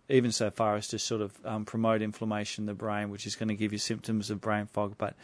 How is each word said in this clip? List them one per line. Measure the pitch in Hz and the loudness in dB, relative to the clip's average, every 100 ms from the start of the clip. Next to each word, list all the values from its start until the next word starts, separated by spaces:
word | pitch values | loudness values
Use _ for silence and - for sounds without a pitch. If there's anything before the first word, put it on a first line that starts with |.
| - | 4
even | 131 120 | 4 6
so | - 107 | 2 0
far | - 107 104 | 2 2 2
as | - | 0
to | 110 | -4
sort | - 110 | -2 -2
of, | 101 - | -2 -6
um, | 120 110 107 | -6 -4 -2
promote | 113 113 110 | 2 4 4
inflammation | 107 - 110 104 104 - | 2 -2 -2 -2 -2 -4
in | 104 | -6
the | |
brain, | 98 110 104 101 | -4 -2 -2 -2
which | 101 107 | -6 -6
is | - | -4
gonna | 110 104 | -2 0
give | 107 | 0
you | 104 | 0
symptoms | - 110 - 110 101 | -2 -4 -2 -2 0
of | 104 | -2
brain | 110 104 104 | 0 0 0
fog. | 107 101 104 | -2 -2 -2
But | 104 - | -6 -6